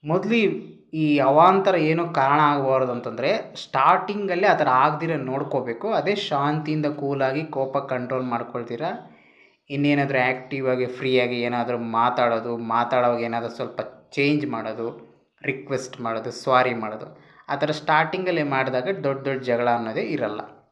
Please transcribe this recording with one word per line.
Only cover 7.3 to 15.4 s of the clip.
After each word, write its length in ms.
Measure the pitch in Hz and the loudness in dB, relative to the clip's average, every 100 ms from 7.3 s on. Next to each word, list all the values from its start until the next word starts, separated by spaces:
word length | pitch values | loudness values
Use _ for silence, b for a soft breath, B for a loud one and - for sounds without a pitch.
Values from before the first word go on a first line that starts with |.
| 139 156 | 0 -4
ಕೋಪ 320 | 135 131 139 | -4 -2 -2
ಕಂಟ್ರೋಲ್ 460 | 135 127 123 131 | -4 -6 -4 -4
ಮಾಡ್ಕೊಳ್ತೀರಾ. 680 | 127 117 120 123 117 120 160 233 B B B B B B _ | -2 -4 -4 -8 -8 -6 -6 -8 B B B B B B _
ಇನ್ನೇನಾದರೂ 480 | 143 143 143 139 135 | 0 2 2 2 2
ಆ್ಯಕ್ಟಿವ್ 520 | 127 131 - 135 131 | 2 0 -6 -4 -2
ಆಗಿ, 160 | 127 123 | 0 -2
ಫ್ರೀಯಾಗಿ 560 | 127 131 127 123 123 | -2 0 2 2 0
ಏನಾದರೂ 360 | 120 120 120 120 | -2 -2 -2 -4
ಮಾತಾಡೋದು, 800 | 117 113 120 123 120 117 117 117 | -2 2 2 4 2 2 -2 -6
ಮಾತಾಡೋವಾಗ 640 | 113 113 120 131 123 120 | -2 0 2 2 2 2
ಏನಾದರೂ 280 | 117 117 117 | -2 -4 -6
ಸ್ವಲ್ಪ 300 | - 123 - 110 - _ | -8 -8 -8 -10 -12 _
ಚೇಂಜ್ 340 | - 139 147 147 | 0 2 2 -2
ಮಾಡೋದು, 400 | 117 110 110 117 - - _ _ _ | -6 -6 -6 -8 -8 -20 _ _ _